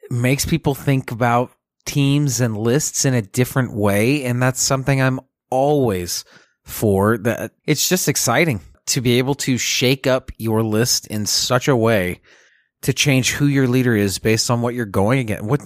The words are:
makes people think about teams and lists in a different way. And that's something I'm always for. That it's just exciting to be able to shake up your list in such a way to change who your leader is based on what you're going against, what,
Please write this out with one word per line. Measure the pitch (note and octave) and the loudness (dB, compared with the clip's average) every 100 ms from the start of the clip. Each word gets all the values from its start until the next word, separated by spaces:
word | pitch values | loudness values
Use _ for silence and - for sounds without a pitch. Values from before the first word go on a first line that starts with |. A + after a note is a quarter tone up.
| - | -6
makes | B2 B2 C3+ - | -2 0 0 0
people | E3 D3+ C3+ | -2 0 -2
think | - C3+ - | 0 0 -2
about | A2+ A#2+ A#2+ B2+ _ _ _ - | -2 0 0 -2 _ _ _ -4
teams | D3 C#3 C#3+ C#3+ A#2+ | 0 2 2 0 0
and | B2 G#2 | -2 0
lists | A2+ C3+ - - C#3 | 0 0 0 -2 0
in | |
a | B2 | 0
different | G2 - B2 C3+ B2 | 0 -2 -2 -2 -2
way. | A2 G#2 G2+ A2+ D3 B2+ | 0 0 2 2 0 -2
And | B2 | 0
that's | B2+ B2+ | 0 0
something | - C3+ C3 C3+ | -2 -2 0 0
I'm | C3 C3 - _ - | 0 -2 -8 _ -6
always | C3 C#3 D3 A#2+ F#2+ F2 - - - _ _ | 0 2 2 2 0 -4 -8 -10 -20 _ _
for. | - - A2 F#2+ G#2 A2+ | -16 -2 2 4 4 2
That | A2+ - A2 - - | -2 -4 -6 -6 -4
it's | D3+ - | -2 0
just | F3+ - | 0 0
exciting | - - A#2+ E3+ G#2 - _ - | 0 0 2 0 -2 -8 _ -6
to | C#3 | -2
be | A#2+ A#2+ | 2 2
able | C3 C#3 | 0 -2
to | - B2 | -2 -2
shake | - - B2+ C3+ C3 | -2 0 0 2 0
up | B2+ - - | -2 -2 -8
your | A2+ A2 | -2 0
list | A2+ G#2+ B2 - - | 2 0 0 -2 -4
in | G#2 G2+ | -6 -4
such | - - B2+ - | -2 0 0 2
a | B2+ | 2
way | A2+ G#2+ F2+ - _ _ _ _ _ _ | 2 2 0 -6 _ _ _ _ _ _
to | - | -4
change | C3 D3 C3 A#2+ | 0 2 2 2
who | - C#3+ | 0 0
your | C#3 B2+ | 2 2
leader | B2+ B2 G#2+ | 2 2 2
is | G2+ F#2 | 2 0
based | A2 A2+ - | 0 0 0
on | A#2+ | 0
what | A#2+ B2 | -2 -4
you're | G#2+ | -4
going | F#2+ G#2 C3+ | 0 2 0
against, | A2+ F#2+ | -2 -6
what, | G#2+ C#3+ | -2 -4